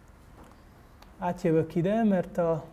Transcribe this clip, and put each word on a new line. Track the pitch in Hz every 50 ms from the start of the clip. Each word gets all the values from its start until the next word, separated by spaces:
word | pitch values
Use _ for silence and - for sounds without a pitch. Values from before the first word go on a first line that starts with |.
| - - - - - - - - - - - - - - - - - - - - - - - -
átjövök | 190 180 175 - - 170 160 160 156 160 -
ide, | 175 156 190 208 226 233
mert | 208 190 180 165 - -
a | - 170 165 165 151 - -